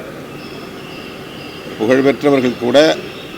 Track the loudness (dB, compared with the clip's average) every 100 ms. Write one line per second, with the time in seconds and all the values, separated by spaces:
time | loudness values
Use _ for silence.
0 | -2 -12 -12 -14 -12 -14 -14 -14 -14 -12
1 | -12 -12 -14 -14 -12 -12 -10 -2 4 4
2 | 6 4 4 4 2 0 4 6 6 4
3 | -2 -12 -14